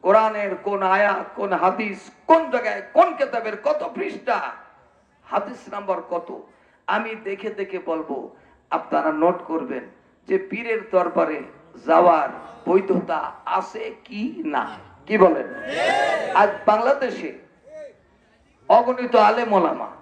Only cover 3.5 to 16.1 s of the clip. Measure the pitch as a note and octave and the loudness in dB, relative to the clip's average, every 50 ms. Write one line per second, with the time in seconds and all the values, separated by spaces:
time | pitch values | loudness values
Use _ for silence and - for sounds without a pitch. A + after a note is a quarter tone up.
3.5 | G#3 G3+ - C#4+ D4+ D4+ - - - - G4 - - - - - A3+ F#3+ C#3+ B2+ | -8 -4 -2 -2 -2 -2 -4 -8 -6 -6 -8 -8 -8 -8 -4 -2 -2 -2 -2 -6
4.5 | A2 - - - _ _ _ _ _ _ _ _ _ _ _ - - G3+ G3+ - | -10 -14 -20 -20 _ _ _ _ _ _ _ _ _ _ _ -4 -4 -4 -4 -4
5.5 | B3 - - F#3+ G3+ G3+ G3+ F#3+ F#3 E3+ - - F3 E3+ - - - - - _ | -12 -16 -16 -12 -12 -10 -4 -4 -4 -4 -4 -6 -6 -6 -6 -8 -14 -16 -16 _
6.5 | _ _ _ _ _ _ _ - F#3+ A3 A3+ A3+ A3 G#3+ - G3 G3+ G3 G#3+ G#3+ | _ _ _ _ _ _ _ -2 -2 -2 -2 -4 -8 -10 -8 -10 -10 -8 -8 -10
7.5 | - - G3 F#3+ F#3+ F3 F3 - E3 D#3+ D3+ - C#3 C3 A2+ - - - _ _ | -6 -6 -8 -6 -6 -8 -4 -4 -4 -4 -4 -6 -8 -8 -8 -12 -16 -20 _ _
8.5 | _ _ _ _ - E3 - - - - F3 - D3+ D3+ D#3+ F3 F3 E3+ - - | _ _ _ _ -4 -4 -4 -2 -2 0 0 0 0 2 2 2 2 0 -4 -6
9.5 | D#3+ D#3+ C#3 B2 C#3 B2+ A2+ - - _ _ _ _ _ _ - F#3 F#3+ F#3+ - | -4 -4 -4 -4 -8 -10 -10 -12 -20 _ _ _ _ _ _ -2 -2 -2 -2 -4
10.5 | F#3+ G#3+ A#3 A#3 A3 A3 G3 - - F#3 F3 E3+ - F3+ E3 D#3+ D#3 C#3+ C3 - | -8 -8 -4 -4 -4 -4 -4 0 0 2 2 2 0 0 0 0 -2 -8 -8 -12
11.5 | - - - - - - - D3 E3 E3 F3 F3 E3 D#3 C#3+ C3 - - - - | -18 -20 -20 -20 -20 -12 0 4 4 6 8 6 6 4 2 -2 -6 -12 -16 -18
12.5 | - - - - F3 G3 F#3+ - F#3 F3+ - - E3 D3+ - - - - - - | -20 -10 -2 2 2 2 2 2 -2 -2 0 -2 -4 -4 -4 -8 -12 -12 -6 -2
13.5 | F3 F#3+ F#3+ - - A3 A3 - - - _ - - G#3 G#3+ C#4+ E4 F#4 D#4+ D#3 | -2 -2 -2 -4 -10 -10 -10 -10 -12 -14 _ -14 -8 -6 -6 -6 -6 -6 -8 -4
14.5 | D3 B2+ G#2+ - - - - - - _ - - G#3+ A3 F#3 F3+ D#3 C3+ B2 - | -4 -4 -4 -4 -10 -16 -18 -20 -20 _ -6 -2 4 6 6 6 4 2 -4 -8
15.5 | - - - - - - - - - - - - | -10 -12 -10 -8 -4 -2 0 0 2 2 0 0